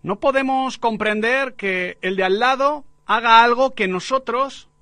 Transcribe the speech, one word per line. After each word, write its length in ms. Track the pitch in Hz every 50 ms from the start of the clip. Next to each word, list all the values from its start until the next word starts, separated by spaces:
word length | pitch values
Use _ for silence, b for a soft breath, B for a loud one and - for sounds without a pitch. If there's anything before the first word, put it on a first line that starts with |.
| -
No 160 | 151 208 208
podemos 580 | - 285 262 269 262 262 262 262 262 262 -
comprender 760 | - - 233 226 214 214 214 214 214 214 233 247 269 269 254 -
que 420 | - - 196 185 185 180 180 180 _
el 140 | - 185 196
de 80 | 190 190
al 160 | 185 190 214
lado 460 | 240 254 262 262 277 285 302 294 - - _ _ _
haga 380 | - 202 233 233 233 226 226 233
algo 300 | 240 240 240 269 262 262
que 140 | - 208
nosotros 800 | 190 185 180 - - 262 269 262 - 226 247 269 269 262 - - _ _ _